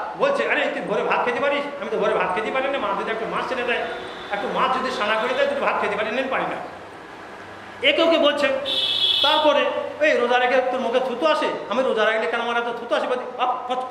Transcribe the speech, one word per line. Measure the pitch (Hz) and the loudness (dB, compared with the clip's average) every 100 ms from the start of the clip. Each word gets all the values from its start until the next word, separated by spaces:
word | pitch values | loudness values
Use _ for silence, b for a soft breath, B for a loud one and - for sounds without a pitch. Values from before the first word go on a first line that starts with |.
| - 175 | -4 0
বলছে, | 277 - 214 | 2 2 2
"আরে, | 254 277 | 2 2
তুই | - | -2
ভোরে | 175 220 | -2 0
ভাত | 240 - 247 | 2 2 2
খেতে | 262 | 2
পারিস?" | 285 285 285 - | 2 0 -2 -6
"আমি | 220 | -4
তো | 214 | 0
ভোরে | - | 2
ভাত | - 180 220 | 2 0 0
খেতে | 220 | 0
পারি | 262 277 | 0 0
না, | 277 | 0
মা | 208 185 | -2 -2
যদি | 214 | -2
একটু | 220 190 | -4 -2
মাছ | 196 254 | -4 -2
এনে | 254 | -2
দেয়, | 240 233 - - - - - | 0 -2 -2 -6 -10 -12 -6
একটু | 202 214 | -4 -2
মাছ | 185 262 254 | 0 2 2
যদি | 214 | -2
সানা | 190 208 220 | 0 0 2
করে | 240 | 2
দেয়, | 262 277 | 2 2
তুই | - | 2
ভাত | 202 226 | 0 2
খেতে | 208 196 | 0 0
পারি | 220 | -2
না, | 247 262 | -2 -2
পারি | 202 | -2
না।" | 165 - - - - - - - - - - - - - 254 | -2 -4 -8 -12 -16 -16 -16 -16 -16 -16 -16 -16 -14 0 2
একে | 311 | 4
ওকে | 330 320 | 4 4
বলছে। | 285 285 269 262 - - - - - - | 2 2 0 0 -2 -2 -2 0 0 2
তারপরে, | 285 311 302 277 247 - - - 302 | 2 4 4 4 2 -2 -6 0 2
"এই, | 247 | 4
রোজা | 240 247 | 2 2
রেখে | 254 262 254 | 4 2 2
তোর | 254 | 0
মুখে | 226 254 | 0 0
থুতু | 254 233 214 | 0 2 2
আসে?" | 302 240 - - | 2 0 -4 -2
"আমি | 220 | 0
রোজা | 254 214 214 | 2 2 2
রাখলে | 220 233 | 2 0
কেন | 233 | -2
আমার | 233 233 | 0 -2
এত | 240 233 | -2 -4
থুতু | - 294 | -2 0
আসে?" | 254 | 0
বলছি, | 247 - 233 | -2 -4 -2
আপ, | 247 254 - | -2 -2 -2
ফস | 254 254 | -4 -2